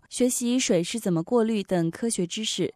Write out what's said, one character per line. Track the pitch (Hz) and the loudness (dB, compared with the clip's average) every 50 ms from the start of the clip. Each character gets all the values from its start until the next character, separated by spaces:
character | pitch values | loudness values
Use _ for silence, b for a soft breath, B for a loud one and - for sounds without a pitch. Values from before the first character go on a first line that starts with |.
| _ - | _ -10
学 | - - 247 254 | -2 0 0 2
习 | 247 - 247 233 247 262 | 2 0 0 0 0 2
水 | 262 - 208 165 | 2 2 2 2
是 | 175 - - 233 | 2 0 -4 -4
怎 | - 196 | -2 0
么 | 175 160 | 0 0
过 | 165 - 240 240 220 | 0 2 2 2 2
滤 | 220 226 208 | 2 2 -2
等 | 190 - 190 175 165 165 | 0 0 0 2 2 0
科 | 165 - - 233 | -2 -2 -4 -4
学 | 220 - 180 | -2 -2 -4
知 | 170 - 214 220 | -4 -4 -6 -6
识。 | 202 - - 175 - - | -4 -2 -2 -2 -4 -4